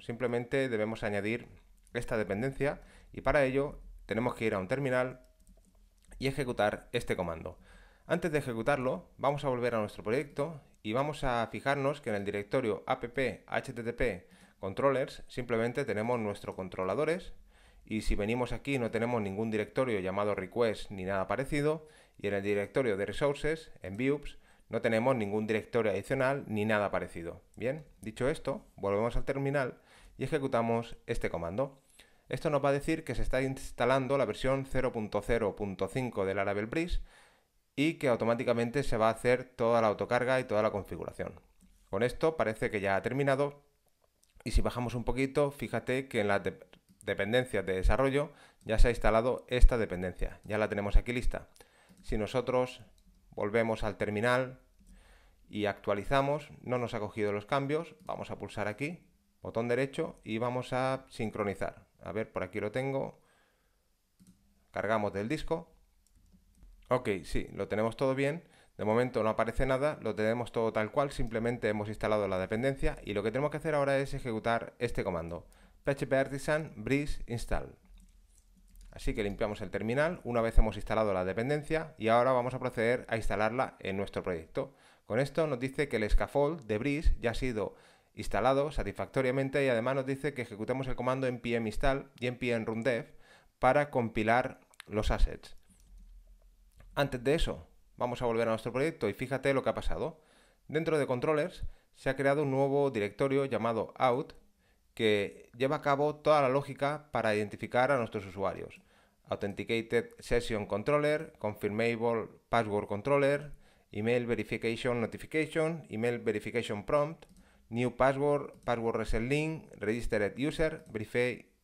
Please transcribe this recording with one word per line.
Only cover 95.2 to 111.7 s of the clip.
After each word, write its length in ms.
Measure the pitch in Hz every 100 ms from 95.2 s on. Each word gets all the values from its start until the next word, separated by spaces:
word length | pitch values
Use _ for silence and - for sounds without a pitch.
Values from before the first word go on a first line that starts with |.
| - - - - - - - - - - - - - _ - - -
Antes 280 | - 139 127
de 140 | 120 156
eso, 320 | 135 85 - - - -
vamos 260 | 123 123
a 20 |
volver 240 | 123 113 113
a 20 |
nuestro 220 | 110 123
proyecto 360 | 120 151 165 110
y 40 |
fíjate 420 | 101 127 131 139
lo 80 | 135
que 80 | 117
ha 40 |
pasado. 460 | 107 - 80 131 - _ _ _ _ -
Dentro 320 | 147 160 156
de 80 | 127
controllers 560 | 123 143 156 170 - - - _
se 160 | - 139
ha 60 | 135
creado 260 | 139 143
un 80 | 143
nuevo 400 | 131 139 139 139
directorio 540 | 113 101 - 139 135
llamado 500 | 135 107 113 113 92 -
out 360 | 127 123 160 - - _ _ _ _ -
que 500 | 110 104 98 - - 120
lleva 200 | 131 147
a 40 |
cabo 360 | 147 139 147 147
toda 260 | 151 151
la 60 | 135
lógica 600 | 135 139 135 139 147 -
para 200 | 120 110
identificar 600 | 107 104 - 110 123 127
a 60 | 139
nuestros 280 | 113 110 101
usuarios. 540 | 92 95 85 82 - - _ _ _ -
Authenticated 800 | 101 101 98 101 117 113 120 113 -
Session 480 | - 120 - 110 101
Controller, 680 | 101 107 147 147 151 160 -
Confirmable 880 | 107 104 104